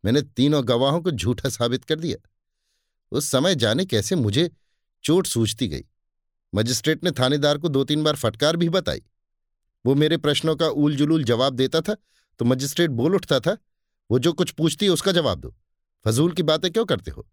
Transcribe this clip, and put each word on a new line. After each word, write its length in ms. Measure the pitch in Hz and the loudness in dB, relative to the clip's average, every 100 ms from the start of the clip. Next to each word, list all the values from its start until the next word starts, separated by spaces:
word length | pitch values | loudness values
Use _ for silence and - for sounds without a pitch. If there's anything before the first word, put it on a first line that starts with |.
| 98 | 2
मैंने 160 | 135 | 0
तीनों 460 | 143 - 139 151 123 | 0 0 2 2 2
गवाहों 340 | 120 135 160 | 2 2 0
को 100 | 175 | -2
झूठा 380 | 139 110 120 - | -2 -2 -2 -6
साबित 340 | - 117 127 | -2 -2 -2
कर 160 | - 160 | -4 -4
दिया। 280 | 165 - _ _ _ _ _ _ _ _ _ | -4 -8 _ _ _ _ _ _ _ _ _
उस 180 | 139 147 | -6 -2
समय 260 | 127 165 165 | 0 2 2
जाने 300 | 110 123 190 | 0 0 0
कैसे 300 | 110 - 185 | -2 0 0
मुझे 360 | 110 107 170 _ _ _ _ _ | 0 0 -2 _ _ _ _ _
चोट 240 | - 170 185 | 0 0 2
सूझती 400 | 117 113 110 117 | 0 -2 -2 -6
गई। 180 | 69 - _ _ _ _ _ _ 98 | -6 -12 _ _ _ _ _ _ -2
मजिस्ट्रेट 480 | 113 123 156 160 | -2 0 0 0
ने 80 | 175 | -2
थानेदार 460 | 135 127 147 147 147 | 0 0 2 0 0
को 120 | 165 | 0
दो 140 | 135 | 0
तीन 200 | 139 151 | 0 0
बार 120 | 156 147 | 0 0
फटकार 400 | 113 107 147 170 | -2 0 0 2
भी 140 | 165 | 0
बताई। 320 | 185 - 71 _ _ _ _ _ _ _ _ 123 | 0 -2 -6 _ _ _ _ _ _ _ _ 0
वो 100 | 139 | 2
मेरे 220 | 151 160 | 2 0
प्रश्नों 380 | 151 143 160 156 | 0 0 -2 0
का 120 | 160 | 0
ऊल 280 | 143 147 139 | 2 0 2
जुलूल 280 | 147 160 | 0 2
जवाब 300 | 117 117 135 | 2 2 2
देता 280 | 127 131 160 | 0 0 0
था 160 | 160 214 _ _ _ _ | -2 -6 _ _ _ _
तो 60 | 120 | 0
मजिस्ट्रेट 440 | 127 139 - 170 | 0 -2 -2 -2
बोल 260 | 117 139 190 | 0 0 0
उठता 240 | - 135 | 0 0
था, 180 | 160 214 _ _ _ _ _ | 0 -4 _ _ _ _ _
"वो 80 | 127 | 0
जो 140 | 165 | 2
कुछ 180 | 170 220 | 0 -4
पूछती 340 | - 160 160 208 | 0 -2 0 0
है 60 | |
उसका 200 | 170 196 | 2 2
जवाब 280 | 175 143 80 | 0 0 -2
दो, 160 | - - _ _ _ _ 107 | -8 -18 _ _ _ _ -2
फजूल 260 | 113 165 | 2 2
की 120 | 165 | 0
बातें 280 | 156 156 190 | 0 0 0
क्यों 140 | 190 226 | -2 0
करते 260 | 113 - | -2 -4
हो?" 180 | - - | -14 -18